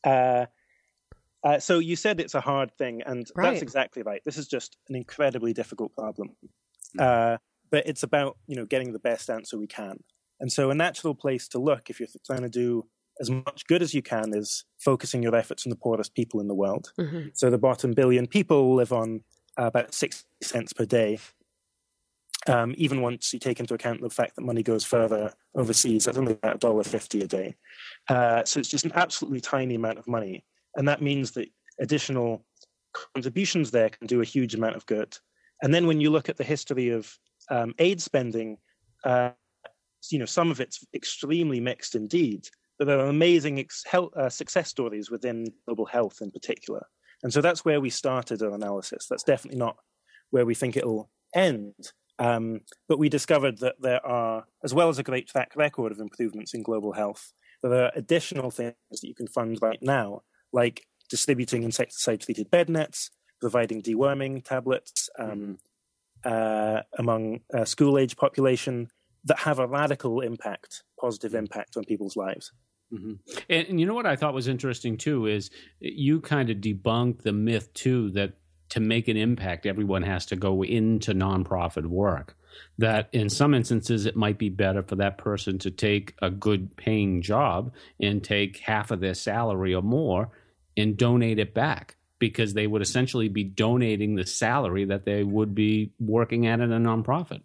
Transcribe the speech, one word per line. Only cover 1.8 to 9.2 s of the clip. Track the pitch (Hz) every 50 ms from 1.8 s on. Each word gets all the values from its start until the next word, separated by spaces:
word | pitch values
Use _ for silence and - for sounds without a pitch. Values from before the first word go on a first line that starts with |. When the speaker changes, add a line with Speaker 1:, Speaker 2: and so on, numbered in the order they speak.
| 165 165 170
Speaker 1:
said | 160 - 160 160 165
it's | 151 - -
a | 139
hard | 120 135 139 139 135 120 _
thing, | _ 135 123 117 117 -
and | - 127 123 120 - -
Speaker 2:
Right. | 175 180 180
Speaker 1:
that's | 202 170
exactly | 160 120 - 135 131 - _ 131 107
right. | 107 101 - _
This | 151 143
is | 156 143
just | - - 123 - - - _ _ -
an | 135
incredibly | 127 120 - - - 147 139 123 123 113 117 110
difficult | 117 113 - - - 113 - _
problem. | - 110 107 98 - 101 - - _ - - _ _ _ _ _ _ - - -
Speaker 3:
Mm. | - 143 127 123 117 113 117 117
Speaker 1:
Uh, | 117 _ _ _ _ _ _
but | - 147 -
it's | 160 143 - -
about, | 123 - 147 143 139 - _ _
you | - 143
know, | 127 113
getting | 104 139 131 131 123
the | 110 107
best | - 120 117 -